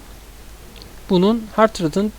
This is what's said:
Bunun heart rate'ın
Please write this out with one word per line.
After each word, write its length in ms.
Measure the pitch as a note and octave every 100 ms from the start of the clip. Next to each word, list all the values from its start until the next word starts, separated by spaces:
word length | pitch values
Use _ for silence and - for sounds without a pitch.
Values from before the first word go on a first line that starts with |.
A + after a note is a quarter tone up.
| - - - - - - - - - - -
Bunun 320 | F3+ F#3+ A#3 A3 -
heart 260 | A3 -
rate'ın 300 | - F#3+ G#3+